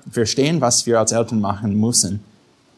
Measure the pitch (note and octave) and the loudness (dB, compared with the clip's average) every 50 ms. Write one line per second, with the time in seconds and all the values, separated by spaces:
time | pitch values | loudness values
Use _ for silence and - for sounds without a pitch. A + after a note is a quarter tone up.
0 | - - - A#2+ A2+ G#2+ - - C3+ D3+ E3+ E3 B2+ A#2+ A#2 - - A#2+ A#2 A2+ | -16 -6 -2 -2 -2 0 0 0 0 2 2 2 2 2 2 0 0 2 2 2
1 | A2 - A#2 A#2 A#2 G#2+ A#2 A2 G2+ G2 G2+ G2 A2 G#2+ G2+ G#2+ G#2+ A#2 A#2+ - | 2 2 0 0 -2 0 -2 -2 -2 -2 -4 -4 -4 -2 0 0 0 2 2 0
2 | - F2+ G2 G#2 - - _ _ _ _ _ _ _ _ _ | 0 -2 -4 -6 -8 -14 _ _ _ _ _ _ _ _ _